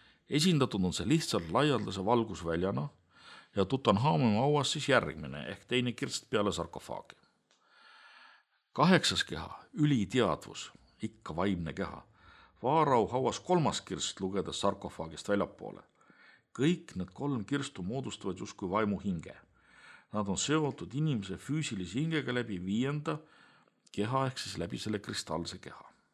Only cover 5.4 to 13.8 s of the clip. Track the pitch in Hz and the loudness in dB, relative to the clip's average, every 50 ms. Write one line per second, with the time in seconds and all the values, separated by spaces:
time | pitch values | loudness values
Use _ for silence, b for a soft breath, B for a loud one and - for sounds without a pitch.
5.4 | - - 98 - - - 120 127 123 123 117 - 139 127 - - - _ - 110 | -10 -10 -12 -12 -6 -2 0 0 0 0 -2 -4 -6 -6 -6 -8 -4 _ 0 2
6.4 | 101 104 82 85 82 - - - - - - - - - - _ _ _ _ _ | 2 2 0 0 -4 -6 -8 -12 -10 -8 -10 -10 -10 -14 -20 _ _ _ _ _
7.4 | _ B B B B B B B B B B B B B B B B B B B | _ B B B B B B B B B B B B B B B B B B B
8.4 | B B B B B _ _ - 139 175 190 160 - - 95 82 - - - 78 | B B B B B _ _ 4 6 8 8 6 6 4 2 0 -2 -2 -6 -8
9.4 | 82 87 - - - - - 220 147 151 143 117 101 92 120 127 113 92 76 - | -8 -10 -12 -16 -18 -10 0 2 2 4 4 4 2 2 2 4 4 4 2 0
10.4 | - - 50 - - - - - _ _ _ _ - 110 - - _ - 78 80 | -4 -10 -14 -12 -14 -14 -16 -20 _ _ _ _ -10 -10 -10 -12 _ -8 -4 0
11.4 | 92 104 98 85 82 80 - 92 95 78 73 - - b b b b b b b | 0 0 0 0 -2 -4 -6 -6 -6 -6 -8 -12 -16 b b b b b b b
12.4 | b b b _ - 123 147 165 156 147 131 117 104 90 117 131 131 120 104 - | b b b _ -2 0 2 2 4 6 6 4 4 4 2 0 0 0 0 -2
13.4 | - - 180 175 151 110 - - | 0 2 2 4 4 2 0 -2